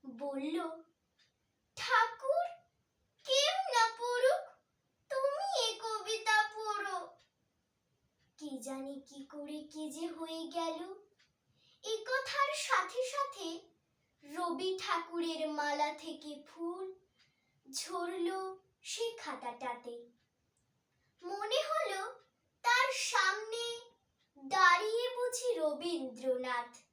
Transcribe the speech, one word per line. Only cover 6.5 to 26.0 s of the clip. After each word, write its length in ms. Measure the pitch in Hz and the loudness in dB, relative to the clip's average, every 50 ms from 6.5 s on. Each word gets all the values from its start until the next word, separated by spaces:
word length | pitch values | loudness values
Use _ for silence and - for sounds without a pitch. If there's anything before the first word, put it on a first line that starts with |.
| 427 | 0
পড়ো।" 520 | 427 440 427 415 403 403 392 381 359 349 - - _ _ _ _ _ _ _ _ _ _ _ _ _ _ _ _ _ _ _ _ _ _ _ _ _ | -6 -4 -4 -2 -2 -2 -4 -4 -4 -6 -8 -14 _ _ _ _ _ _ _ _ _ _ _ _ _ _ _ _ _ _ _ _ _ _ _ _ _
কি 200 | 311 294 269 262 | -10 -8 -8 -8
জানি 440 | 220 262 269 269 269 277 285 269 - - | -6 -6 -8 -6 -8 -8 -10 -12 -12 -16
কি 180 | 285 277 269 | -16 -16 -16
করে 380 | - 294 294 285 294 302 302 302 - | -14 -12 -12 -10 -8 -8 -10 -10 -10
কি 200 | - 311 311 302 | -10 -8 -8 -8
যে 160 | - 311 330 339 | -6 -6 -6 -6
হয়ে 400 | - 311 330 320 320 320 330 330 | -6 -6 -8 -8 -6 -8 -8 -4
গেল। 480 | - 339 339 330 311 320 349 381 392 - - _ _ _ _ _ _ _ _ _ _ _ _ _ _ _ _ | -4 -2 -2 -2 -2 -4 -8 -10 -12 -14 -16 _ _ _ _ _ _ _ _ _ _ _ _ _ _ _ _
এ 200 | 427 440 440 440 480 | -4 -4 -4 -2 0
কথার 480 | 508 523 523 508 - 571 554 571 605 | 0 0 0 0 2 2 2 2 2
সাথে 480 | 605 587 - 508 - - - - 466 508 | -2 0 2 2 2 2 0 0 -2 -2
সাথে 580 | 508 554 571 554 554 - 415 381 330 330 339 - - _ _ _ _ _ _ _ _ _ _ - | 0 0 -2 -2 -2 -2 -8 -8 -8 -8 -8 -12 -16 _ _ _ _ _ _ _ _ _ _ -20
রবি 560 | 285 285 330 359 349 339 262 370 381 381 381 | -12 -6 -4 -2 -2 -2 -2 0 -2 -2 -2
ঠাকুরের 680 | - - 339 339 339 - 330 339 339 330 320 320 320 302 | 0 0 0 0 0 -2 -4 -4 -2 -2 -2 -2 -2 -2
মালা 440 | 302 302 294 294 285 285 294 302 320 | -2 0 0 0 2 2 0 0 0
থেকে 500 | 302 320 330 320 - - 302 294 285 294 - | -4 -8 -12 -12 -10 -10 -12 -12 -12 -14 -18
ফুল 460 | - 330 339 339 349 370 381 381 381 381 _ _ _ _ _ _ _ _ _ _ _ _ _ 269 | -12 -8 -6 -6 -4 -6 -8 -10 -10 -14 _ _ _ _ _ _ _ _ _ _ _ _ _ -12
ঝরল 840 | 269 - - - 339 349 349 349 359 370 339 339 381 381 381 381 381 381 _ _ _ _ | -10 -8 -8 -4 -4 -4 -4 -4 -4 -2 -2 -2 -2 -2 -6 -6 -10 -12 _ _ _ _
সে 300 | _ - - - 466 466 - - | _ -10 -4 -2 -2 -4 -4 -6
খাতাটাতে। 920 | - 311 269 - 240 254 233 - 262 247 240 240 - 247 233 240 240 - _ _ _ _ _ _ _ _ _ _ _ _ _ _ _ _ _ _ _ _ _ _ | -8 -8 -8 -6 -6 -8 -8 -6 -6 -6 -6 -6 -8 -12 -12 -12 -14 -18 _ _ _ _ _ _ _ _ _ _ _ _ _ _ _ _ _ _ _ _ _ _
মনে 400 | - 359 392 403 415 427 494 539 | -8 -6 -4 -4 -2 2 2 2
হলো 520 | - 587 622 640 622 403 392 381 392 453 508 - _ _ _ _ _ _ _ _ | 2 2 2 0 2 0 -2 -4 -4 -6 -8 -12 _ _ _ _ _ _ _ _
তার 320 | _ 480 480 494 523 554 523 | _ 6 6 6 6 4 2
সামনে 840 | - - - 480 453 381 392 381 427 440 440 440 466 466 466 466 466 480 480 _ _ _ _ _ _ _ _ _ 277 277 | 0 -2 2 4 4 4 4 4 2 -2 -4 -4 -2 -2 -4 -4 -6 -10 -16 _ _ _ _ _ _ _ _ _ -16 -8
দাঁড়িয়ে 640 | 269 262 262 269 359 339 359 427 427 440 466 494 508 508 | 0 4 8 10 10 10 8 4 2 0 2 0 0 0
বুঝি 380 | 480 494 494 480 - 494 494 466 | 0 -2 -2 -2 0 0 0 2
রবীন্দ্রনাথ 1200 | 330 311 302 294 294 320 349 349 277 | 2 2 2 2 0 -2 -2 -2 -2